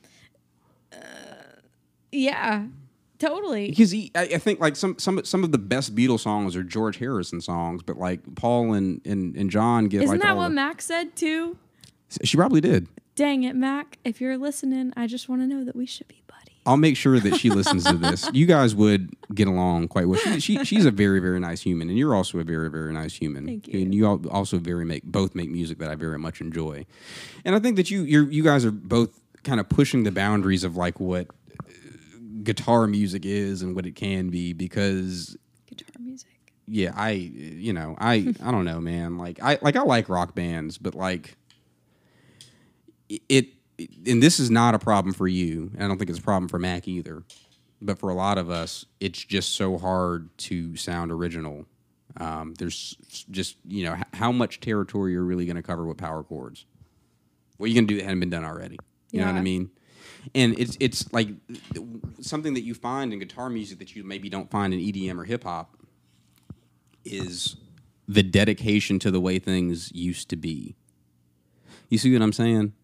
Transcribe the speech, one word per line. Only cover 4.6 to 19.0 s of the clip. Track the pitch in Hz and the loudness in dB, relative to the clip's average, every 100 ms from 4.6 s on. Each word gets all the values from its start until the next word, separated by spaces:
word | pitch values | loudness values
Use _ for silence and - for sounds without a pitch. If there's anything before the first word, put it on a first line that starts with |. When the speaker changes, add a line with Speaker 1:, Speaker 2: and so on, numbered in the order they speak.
Speaker 2:
like, | 156 143 | 2 2
some, | 196 - | -2 -2
some, | - 185 | -2 -2
some | - 190 | 0 0
of | 180 | 2
the | 139 | 2
best | 98 127 123 | 2 -2 0
Beatles | 107 127 117 | 2 4 2
songs | 110 104 98 | 0 0 0
are | 87 | -4
George | 90 110 110 98 | -4 -2 -2 -2
Harrison | 120 117 85 85 | -4 -4 -4 -6
songs, | - 85 85 87 | -4 -4 -4 -6
but, | - - | -8 -6
like, | 90 90 - - | -4 -4 -8 -4
Paul | 120 120 117 | 0 2 2
and, | 104 95 90 | 2 0 -2
and, | - 101 90 - | -4 -4 -4 -2
and | 98 | 0
John | 101 117 120 107 | 2 4 4 4
get, | 101 | 2
Speaker 1:
Isn't | - - | 2 4
Speaker 2:
like, | |
Speaker 1:
that | 403 | 2
Speaker 2:
all | 392 | 2
Speaker 1:
what | 349 | 0
Speaker 2:
the | |
Speaker 1:
Mac | 294 277 339 | 0 -2 -4
said | - 339 339 - | -6 -4 -6 -4
too? | 320 320 339 349 _ _ - _ _ | -2 -2 -4 -10 _ _ -20 _ _
Speaker 2:
S-, | - - | -6 2
she | 143 | 4
probably | 185 160 | 6 4
did. | 170 95 87 - - - | 4 2 0 -8 -8 0
Speaker 1:
Dang | 285 277 | 0 2
it, | 254 262 | 0 0
Mac! | 262 277 285 - | 0 -2 -6 -8
If | 247 220 | -6 -4
you're | 254 262 | -4 -2
listening, | 285 285 269 262 254 247 | -4 -4 -2 -2 -2 -4
I | 233 | -4
just | 240 - | -6 -4
wanna | 254 262 | -2 -2
know | 277 | -2
that | 254 | -4
we | 247 | -6
should | 254 - - | -8 -10 -16
be | _ - | _ -20
buddies. | - - _ | -20 -20 _
Speaker 2:
I'll | - 135 | 4 6
make | 156 131 | 6 6
sure | 139 131 | 6 6
that | 101 | 6
she | 311 117 | 4 6
listens | 98 95 92 87 | 4 4 4 4
to | |
this. | - 165 - - | 4 2 0 2
Speaker 1:
<laughs> | |
Speaker 2:
You | 131 170 | 4 8
guys | 160 123 104 | 8 6 6
would | 107 101 | 6 6